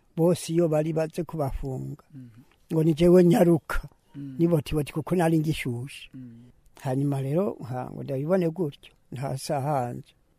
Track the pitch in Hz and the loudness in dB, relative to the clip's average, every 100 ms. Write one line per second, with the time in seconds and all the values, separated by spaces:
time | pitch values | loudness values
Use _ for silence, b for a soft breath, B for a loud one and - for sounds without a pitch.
0 | b - 165 170 - 165 170 151 156 156 | b 0 2 2 0 0 2 2 0 -2
1 | 160 - 165 160 135 - 139 131 135 143 | -4 -6 -8 -4 -4 -4 -6 -8 -10 -12
2 | _ 135 123 110 - _ - 160 160 151 | _ -20 -20 -20 -20 _ -4 2 2 4
3 | 175 180 175 220 175 170 - - 151 _ | 8 8 8 6 6 4 2 -4 -4 _
4 | _ 143 139 131 170 165 - 151 139 160 | _ -14 -10 0 2 2 0 -4 -4 -6
5 | - 180 165 165 156 143 - 120 139 - | -2 0 2 2 0 -4 -4 -6 -10 -14
6 | - 135 123 117 120 _ _ - 139 131 | -20 -18 -18 -20 -20 _ _ -10 -4 -2
7 | 143 139 135 156 208 - 110 127 127 - | 0 -2 -2 -2 -2 -4 -10 -8 -8 -10
8 | 131 135 151 190 170 160 156 - - _ | -8 -6 0 0 0 -2 -6 -6 -20 _
9 | - 123 135 135 - 147 139 143 120 131 | -14 -8 -6 -6 -4 -4 -2 -2 -4 -8
10 | - _ _ | -16 _ _